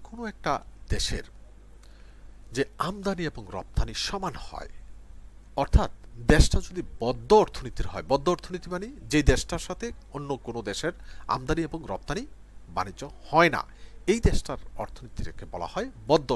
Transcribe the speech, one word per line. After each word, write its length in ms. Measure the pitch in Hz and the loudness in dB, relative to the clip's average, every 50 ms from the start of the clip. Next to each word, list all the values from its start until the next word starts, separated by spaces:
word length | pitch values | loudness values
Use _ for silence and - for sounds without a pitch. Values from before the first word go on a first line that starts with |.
| - - | -6 -10
কোনো 140 | 226 226 240 214 | -12 -10 -10 -10
একটা 220 | - - - 160 143 - - - - - - - - | -10 -4 -2 0 0 0 -2 -8 -16 -16 -4 -2 0
দেশের 300 | 101 - - - - 65 - - - - - - - - - - - - - - - - - - - - - - - - - - | 0 0 0 -2 -4 -4 -8 -14 -18 -18 -18 -20 -20 -20 -20 -20 -20 -20 -20 -20 -20 -20 -20 -20 -18 -18 -18 -18 -18 -16 -6 -2
যে 80 | 131 139 - - - - 170 | -2 -2 -2 -2 -4 -4 -4
আমদানি 360 | 196 208 190 196 190 175 170 147 | -4 -4 -4 -4 -4 -2 -4 -6
এবং 120 | - - 107 92 104 95 | -6 -8 -10 -10 -10 -10
রপ্তানি 360 | - - - - - 117 110 - - - | -10 -2 0 0 0 0 -2 -4 -4 -4
সমান 280 | - 196 196 175 - - - - | -4 -4 -4 -4 -6 -6 -10 -10
হয়, 240 | - - - - - - - - - - - - - - - - - - - - - - | -10 -10 -10 -10 -12 -14 -14 -14 -16 -16 -16 -16 -16 -16 -16 -16 -18 -18 -20 -6 -2 -2
অর্থাৎ 340 | - - - - 196 - - - - - - - 117 - 135 | 2 6 6 6 6 4 0 -6 -14 -16 -14 0 4 8 8
দেশটা 240 | 156 151 - - 185 180 - | 8 8 8 6 2 0 0
যদি 140 | 180 180 - - - - 113 | -4 -8 -8 -8 -8 -2 -2
বদ্ধ 260 | 120 127 117 113 127 214 214 185 | -2 -2 -2 4 8 8 8 8
অর্থনীতির 440 | - - - - 120 - - - - | 6 2 -4 -8 -4 -2 -2 -2 -2
হয়, 140 | - - 156 85 | -2 -4 0 2
বদ্ধ 140 | 131 143 139 175 180 | 2 2 4 2 0
অর্থনীতি 320 | - - - 180 175 - 175 180 | 0 -2 -6 -8 -8 -6 -6 -6
মানে 140 | 180 196 233 294 - - 110 | -6 -6 -8 -10 -12 -4 2
যেই 140 | - 151 143 139 | 2 6 8 8
দেশটার 340 | 131 117 - - 180 165 - - | 6 6 4 -2 -4 -4 -4 -6
সাথে 200 | 165 - - 233 - - - - - | -6 -6 -6 -8 -8 -10 -14 -12 -10
অন্য 140 | 139 143 139 143 120 - - | -8 -4 -4 -4 -4 -4 -6
কোনো 120 | 226 117 104 104 | -6 -4 -4 -4
দেশের 240 | 98 - - 160 175 - - - - - - - 98 | -4 -2 -2 -2 -4 -4 -10 -12 -12 -10 -2 -2 -2
আমদানি 260 | 120 131 131 156 156 165 151 | 0 0 0 0 0 0 -2
এবং 100 | - 165 147 107 | -4 -8 -6 -6
রপ্তানি 320 | 98 92 - - 143 196 269 - - - - - - - - - 85 | -6 -6 -4 -4 -4 -4 -4 -8 -12 -16 -18 -18 -16 -16 -16 -6 -4
বাণিজ্য 260 | - 92 98 - - 135 143 - - - - | -4 -4 -4 -6 -10 -12 -12 -12 -14 -8 4
হয় 220 | - 156 170 165 131 | 6 8 8 8 6
না, 60 | 85 - - - - - - - - - - | 2 -2 -6 -10 -16 -16 -14 -14 -2 2 2
এই 80 | 214 233 - - | 2 6 6 6
দেশটার 340 | - - - - 139 - - - - - 107 | 6 6 4 0 -4 -8 -8 -10 -8 -6 -8
অর্থনীতিকে 600 | - - - 131 113 - - - 82 - - - - - | -8 -8 -12 -14 -10 -8 -6 -6 -6 -6 -8 -10 -8 -6
বলা 140 | 90 85 82 - | -6 -6 -4 -4
হয় 140 | 180 226 269 - - - - | -4 -4 -6 -8 -8 2 4
বদ্ধ 200 | 147 165 139 - 123 | 4 4 6 2 0